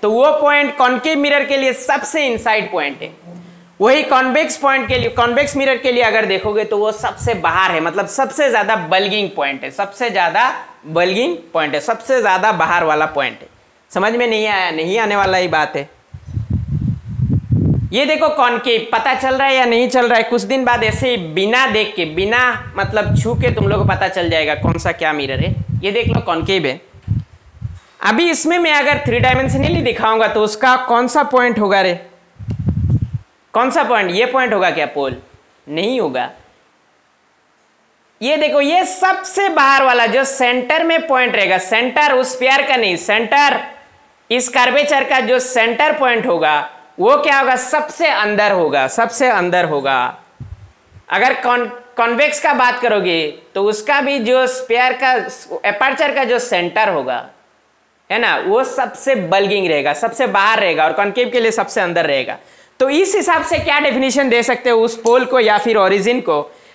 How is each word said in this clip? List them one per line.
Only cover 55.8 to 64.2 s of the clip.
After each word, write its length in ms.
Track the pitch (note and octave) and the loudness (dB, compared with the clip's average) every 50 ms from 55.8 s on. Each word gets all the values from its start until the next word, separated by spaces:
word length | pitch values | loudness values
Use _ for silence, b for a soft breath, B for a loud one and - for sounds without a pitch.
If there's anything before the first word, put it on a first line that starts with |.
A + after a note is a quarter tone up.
| C4 C#4 C4 - D4+ C#4+ B3 | 0 0 0 0 -2 0 0
का 80 | C#4 C4 | 0 0
जो 160 | A3+ B3 A#3 | 0 0 -2
center 500 | A#3+ - G3 F3 F3 E3+ E3+ G#3+ A3 G#3 | -2 -2 -2 -2 -2 -2 0 0 0 0
होगा, 400 | F3 D3 B2+ B2+ A#2+ A#2+ - - - _ _ _ _ _ _ _ _ _ _ _ _ _ _ - | 0 -2 -2 -4 -6 -6 -8 -12 -20 _ _ _ _ _ _ _ _ _ _ _ _ _ _ -6
है 80 | G3 A3+ | -4 -2
ना, 180 | A#3 G3 D3+ | 0 0 0
वो 260 | C3+ - F#3 G#3 B3+ C4 | 0 0 0 2 0 0
सबसे 520 | - - C4+ B3 G#3+ - - - C4+ C4 | 0 -2 -4 -4 -4 -6 -6 -2 -2 0
bulging 520 | G#3 F3+ E3 F#3 G3 G3+ G3 G#3 G3 F#3 | 0 0 0 0 2 2 2 0 0 0
रहेगा, 260 | E3+ D#3 C#3+ C3+ D3 D3+ | 0 0 0 0 0 -2
सबसे 340 | - A#3 A3+ - - B3+ | -2 -2 -4 -2 -2 -2
बाहर 320 | G#3 F#3+ G3 G3 A3 A3+ A3 | 2 2 2 4 4 2 2
रहेगा 260 | G3+ F3 D#3+ D#3 D#3 | 2 2 2 2 2
और 80 | E3 D#3 | 2 2
concave 360 | - G3+ G3+ - B3 B3 G#3 | 0 -2 0 0 -2 -2 0
के 100 | B3+ A#3+ | 0 0
लिए 120 | A3+ A3 | 0 0
सबसे 300 | A3 A3 G3 - - - | 0 -2 -2 -2 -2 -2
अंदर 240 | F#3+ F3 E3 E3+ - | -2 0 0 0 0
रहेगा। 320 | D3 C#3 C3 B2 A2 A#2 - b b b b b b b - | 0 0 -2 -2 -4 -8 -12 b b b b b b b -2
तो 100 | C4 C4+ | 0 2
इस 260 | C#4+ E4 F#4+ F#4 G4+ | 2 2 2 2 0
हिसाब 300 | G4 - F4 D#4+ D#4+ - | 0 2 2 0 0 0
से 140 | - F4 D4 | -2 -2 -2
क्या 200 | - D#4+ C#4+ D4 | 0 0 0 2
definition 500 | D4 C#4 A3+ C4 C4 C4 A#3 C#4+ | 2 0 0 0 0 0 0 0